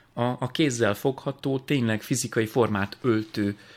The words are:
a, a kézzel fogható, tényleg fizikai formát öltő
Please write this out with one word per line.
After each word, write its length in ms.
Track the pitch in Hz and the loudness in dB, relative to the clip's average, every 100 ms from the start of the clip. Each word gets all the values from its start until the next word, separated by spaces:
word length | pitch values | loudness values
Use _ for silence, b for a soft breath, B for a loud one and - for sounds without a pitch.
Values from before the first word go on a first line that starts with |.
| B | B
a, 100 | - | -4
a 260 | 120 127 127 | -4 -2 -6
kézzel 420 | - 156 120 110 | 0 0 4 2
fogható, 640 | 104 139 131 - 135 139 135 | 2 -2 -2 -6 -6 -4 -4
tényleg 420 | 131 143 117 107 | 0 0 2 0
fizikai 440 | - 123 117 - 110 | 0 -2 0 0 0
formát 520 | 127 110 104 98 - | 2 2 2 -2 -2
öltő 560 | 127 110 110 - 101 101 B | 0 0 0 -2 -2 -2 B